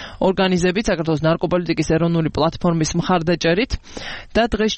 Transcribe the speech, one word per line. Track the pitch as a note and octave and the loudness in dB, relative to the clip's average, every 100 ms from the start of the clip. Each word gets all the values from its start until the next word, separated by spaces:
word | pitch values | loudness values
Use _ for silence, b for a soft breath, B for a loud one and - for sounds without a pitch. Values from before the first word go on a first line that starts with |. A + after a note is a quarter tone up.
| B B | B B
ორგანიზებით, | F#3 F#3 F#3+ F3+ F#3 F3+ A3 | 0 2 2 2 2 0 0
საქართველოს | F3 D#3+ D#3 | 0 0 0
ნარკოპოლიტიკის | D#3+ E3+ F3+ F3+ E3 D#3 D#3 | 2 0 0 -2 0 -2 2
ეროვნული | D#3+ E3+ E3+ D#3 | 2 2 0 0
პლატფორმის | - D#3 - F3+ E3 D#3 E3+ | 0 0 0 0 2 0 0
მხარდაჭერით | - F3+ E3 F3 E3 F3 B3+ - B B B B B | 0 0 2 0 2 0 0 -4 B B B B B
და | G#3 A#3+ | 0 0
დღეს | G#3 G#3+ | 2 0